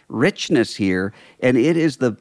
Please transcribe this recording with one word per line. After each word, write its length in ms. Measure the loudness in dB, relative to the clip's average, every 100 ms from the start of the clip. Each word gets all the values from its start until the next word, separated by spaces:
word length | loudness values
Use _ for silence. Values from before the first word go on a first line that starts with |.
| -12
richness 680 | -2 -2 -2 -2 0 0 -2
here." 360 | -2 0 -4 -8 -20 _
And 160 | 0 2
it 180 | 2 2
is 200 | -2 0
the, 200 | -4 -4